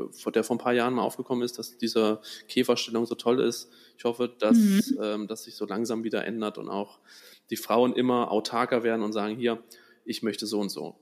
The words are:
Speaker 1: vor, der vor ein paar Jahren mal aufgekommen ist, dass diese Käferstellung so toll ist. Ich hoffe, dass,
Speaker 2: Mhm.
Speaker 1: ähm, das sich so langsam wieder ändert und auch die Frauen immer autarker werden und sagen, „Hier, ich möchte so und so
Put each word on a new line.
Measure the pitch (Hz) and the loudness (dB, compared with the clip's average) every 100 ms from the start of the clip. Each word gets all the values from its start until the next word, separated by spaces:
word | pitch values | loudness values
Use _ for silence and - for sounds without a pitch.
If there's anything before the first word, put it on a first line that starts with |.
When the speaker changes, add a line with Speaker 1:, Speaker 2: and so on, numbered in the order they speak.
| - | -8
Speaker 1:
vor, | - - | -6 0
der | 113 | 0
vor | 110 117 | 2 0
ein | |
paar | 123 | 2
Jahren | 120 120 | 2 2
mal | 123 | 0
aufgekommen | 117 - 123 123 | -2 -4 -4 -2
ist, | 120 - | -2 -6
dass | - - | -14 -4
diese | 113 120 107 107 - - - | 0 2 2 0 -6 -18 -2
Käferstellung | 127 123 120 - 113 117 | 0 2 2 0 -2 -2
so | |
toll | - 120 127 | -2 2 2
ist. | 113 117 - - - - | 2 -2 -12 -20 -20 -4
Ich | |
hoffe, | 120 117 123 - | -4 -2 -4 0
dass, | 107 226 208 196 - | 6 6 8 4 2
Speaker 2:
Mhm. | - | -2
Speaker 1:
ähm, | 107 107 104 | -2 -4 -6
das | 110 | -10
sich | - - | -12 -10
so | 104 | -6
langsam | 101 117 113 | -4 -2 -2
wieder | 113 104 - | -2 -2 -4
ändert | 113 107 - | -4 -4 -6
und | - | -8
auch | 98 104 - _ - - - _ | -6 -6 -12 _ -20 -20 -20 _
die | 110 | -8
Frauen | - 113 123 123 | 2 4 4 4
immer | 127 123 117 | 2 2 2
autarker | 107 - 117 123 123 | 0 0 -2 0 2
werden | 113 113 | 2 0
und | 107 | -2
sagen, | 107 104 113 | -2 -4 -2
„Hier, | 120 113 - - _ _ | -2 -2 -8 -20 _ _
ich | - 107 | -10 -4
möchte | 113 101 107 | -4 -4 -4
so | 107 | -2
und | 101 | -2
so | - 78 - | -6 -10 -14